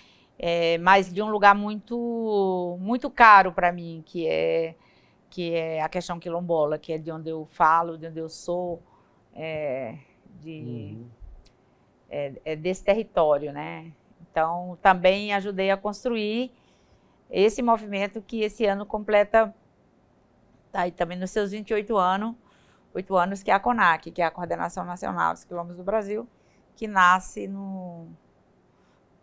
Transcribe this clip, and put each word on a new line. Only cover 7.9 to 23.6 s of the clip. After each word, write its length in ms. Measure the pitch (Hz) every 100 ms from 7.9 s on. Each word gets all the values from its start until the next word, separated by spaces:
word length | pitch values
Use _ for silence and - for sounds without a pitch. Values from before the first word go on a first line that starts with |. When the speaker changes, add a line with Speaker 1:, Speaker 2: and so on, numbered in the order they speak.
| 165
Speaker 1:
de 100 | 165
onde 120 | 160
eu 100 | 160
sou, 540 | - - 175 180 170 _ _ _ _ _
é, 640 | - 160 156 147 131 120 156 - _ _ -
de 560 | 156 156 120 120 101 110
Speaker 2:
Uhum. 80 | 120 113 - - - _ _ _ _ _ -
Speaker 1:
é, 220 | 147 143 131
é 120 | - 156
desse 280 | 165 180
território, 680 | - 208 214 - 156 143 147
né? 420 | 143 160 165 165 151 _ _ -
Então, 460 | 165 160 175 180 175
também 500 | 196 185 185 196 208
ajudei 380 | 202 196 190 190
a 80 | 196
construir 760 | 208 202 254 233 208 226 254 _ _ _ _ _ _ _ -
esse 320 | - 208 220
movimento 580 | 240 226 214 196 196 220
que 220 | 196 226
esse 240 | 214 202 214
ano 180 | 196
completa, 720 | 202 214 208 208 202 226 214 - _ _ _ _ _ _ _ _ _ _ _
tá 120 | 196
aí 100 | 180
também 260 | - 170 180
nos 120 | 185
seus 220 | 220 202
vinte 180 | 208 202
e 40 |
oito 220 | 214 208 214
anos, 380 | 180 190 220 233 _ _ _ _ _
oito 240 | - 190 190
anos, 260 | 180 190
que 80 | -
é 40 |
a 40 |
conac, 520 | 202